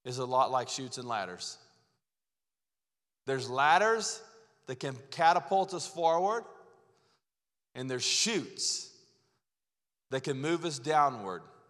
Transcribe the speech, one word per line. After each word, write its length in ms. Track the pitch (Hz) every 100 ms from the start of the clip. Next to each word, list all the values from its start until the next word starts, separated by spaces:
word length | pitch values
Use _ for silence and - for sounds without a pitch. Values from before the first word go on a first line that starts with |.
| 127
is 120 | 123
a 80 | 127
lot 240 | 127 127
like 200 | 127 117
chutes 280 | - 127 131
and 100 | 123
ladders. 500 | 110 92 90 - - _ _ _ _ _ _ _ _ _ _ _ _ _ _ _ _ -
There's 220 | 135 120
ladders 760 | 131 147 180 220 226 - - - - _ _ -
that 120 | 127
can 160 | 143 123 -
catapult 640 | - 165 175 - 196 190
us 120 | 175 -
forward, 600 | 165 165 165 190 226 220 - - _ _ _ _ _ _ _ _ _ _ 123
and 160 | 131
there's 120 | 127
chutes 880 | - - 220 202 113 - - - - - _ _ _ _ _ _ _ _ _ _ -
that 140 | 131
can 160 | 139 131
move 260 | 151 170 165
us 140 | 139
downward. 640 | 139 156 143 120 98 87 - -